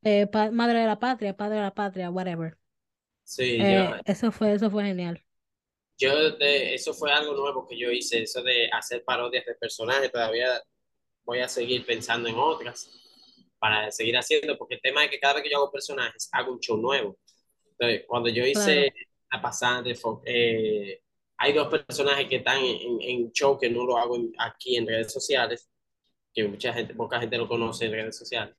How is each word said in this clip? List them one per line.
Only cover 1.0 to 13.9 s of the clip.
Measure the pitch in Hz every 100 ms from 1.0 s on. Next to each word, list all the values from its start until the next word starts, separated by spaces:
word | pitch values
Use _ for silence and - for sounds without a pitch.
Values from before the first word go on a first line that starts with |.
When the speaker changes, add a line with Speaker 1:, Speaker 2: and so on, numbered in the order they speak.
| 247 262 208 190
Speaker 1:
padre | 208 214
de |
la | 202 190
patria, | 202 185 180
whatever. | 180 185 170 165 160 _ _ _ _ _ _
Speaker 2:
Sí, | - - 127 120 202
Speaker 1:
Eh, |
Speaker 2:
yo | 196 185 - -
Speaker 1:
eso | 190 226
fue, | - 214
eso | 208 214
fue | 208 202
genial. | 185 175 170 _ _ _ _ _ _ _ _
Speaker 2:
yo | 131 143 156 156
de, | 143 143 131 127
eso | -
fue | 143 151
algo | 147 151 139
nuevo | 139 131 131
que | 120
yo | 120
hice, | 123 117 117
eso | 110 123
de | 120 123 117
hacer | 110 - 123
parodias | - 123 123 127 -
de | 117
personajes. | 117 - 113 135 131
Todavía | 120 113 113 127 123 - _ _ _ _ _ -
voy | 120
a | 123
seguir | - 120 123 120
pensando | 113 107 117 117
en | 113
otras | 147 156 120 - - - _ _ _ _ _ _
para | 110 107 107